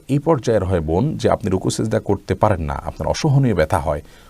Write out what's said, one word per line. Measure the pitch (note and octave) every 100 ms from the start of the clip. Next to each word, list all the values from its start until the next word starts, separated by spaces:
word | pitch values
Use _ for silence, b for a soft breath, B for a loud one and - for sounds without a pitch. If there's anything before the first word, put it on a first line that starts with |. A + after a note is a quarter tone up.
| -
এই | C#3+
পর্যায়ের | D#3+ D#3+ A2+ A2
হয়, | F2+ F#2
বোন, | D#2 E2 C#3 G#2+
যে | A2
আপনি | F2 G2+
রুকু | F#2 -
সিজদা | - A2+ A2
করতে | - G2 -
পারেন | F#2+ G#2+ F#2
না, | D2+
আপনার | C#2 - - D2+
অসহনীয় | D2+ D#3+ C#3 C3+
ব্যথা | F#2+ D#2 F#2
হয়, | D2+ D2 - b